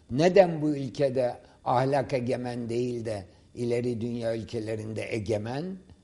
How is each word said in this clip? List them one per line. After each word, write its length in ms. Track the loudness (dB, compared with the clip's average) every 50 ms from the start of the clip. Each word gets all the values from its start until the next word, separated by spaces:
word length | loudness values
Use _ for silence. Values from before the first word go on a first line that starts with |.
| _ -4
Neden 500 | 0 2 4 8 8 8 8 8 4 0
bu 80 | 0 0
ülkede 680 | 0 -2 -4 -6 0 0 0 2 2 0 0 0 -2 -8 -14 -20 -20 _ -2
ahlak 480 | 2 2 4 4 4 2 2 2 0 -2
egemen 560 | -2 0 0 -2 -2 -2 -4 -6 -6 -4 -2
değil 360 | -2 -2 -2 -2 -4 -4 -4
de 200 | -4 -6 -6 -8 -12 -18 -20 -20 -16 -8
ileri 460 | -4 -2 0 0 0 0 -2 -2 -2
dünya 340 | -2 -4 -4 -2 -2 -2 -2
ülkelerinde 800 | -4 -6 -6 -6 -6 -4 -4 -6 -6 -6 -6 -6 -6 -6 -4 -4
egemen 600 | -4 0 0 -2 -2 -2 -4 -4 -6 -6 -6 -10 -12 -16 -20 -20 -20